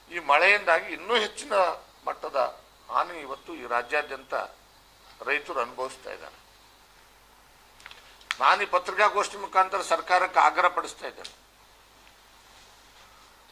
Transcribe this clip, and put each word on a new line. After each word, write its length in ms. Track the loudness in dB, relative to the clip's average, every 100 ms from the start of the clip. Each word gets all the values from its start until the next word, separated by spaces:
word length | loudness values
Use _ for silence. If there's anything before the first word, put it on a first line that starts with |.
| -12
ಈ 80 | -10
ಮಳೆಯಿಂದಾಗಿ 720 | 2 4 6 4 4 2 0
ಇನ್ನೂ 220 | -10 -2
ಹೆಚ್ಚಿನ 380 | -2 -2 -6 -2 0 2 -2 -12 -12 -10
ಮಟ್ಟದ 580 | -8 -6 -2 -2 -4 -18 _ -6
ಹಾನಿ 280 | -2 -2 -6
ಇವತ್ತು 360 | -12 -12 -12
ಈ 120 | -14 -4
ರಾಜ್ಯಾದ್ಯಂತ 680 | -4 0 -2 -2 -8 -8 -6 -6 -12 _ _ _ _ -20 -12
ರೈತರು 380 | -4 -4 -4 -6
ಅನುಭವಿಸ್ತಾ 520 | -6 -6 -10 -10 -14
ಇದ್ದಾರೆ. 300 | -14 -16 -20 -20 -20 -20 _ _ _ _ _ _ _ _ _ -20 -20 -20 -20 -20 -20 -12 2
ನಾನು 220 | 4 4
ಈ 40 | 2
ಪತ್ರಿಕಾಗೋಷ್ಠಿ 680 | 0 -2 2 4 4 -2 -4
ಮುಖಾಂತರ 460 | -2 2 2 0
ಸರ್ಕಾರಕ್ಕೆ 580 | -2 -2 2 2 4 4
ಆಗ್ರಹ 280 | 4 6 2
ಪಡಿಸ್ತಾ 380 | 2 -4 -10 -14
ಇದ್ದೇನೆ 360 | -14 -18 -20 _ _ _ _ _ _ -20 -20 _ -20 -20 -20 -20 -20 -20 -20 -20 -20 -20 -20 _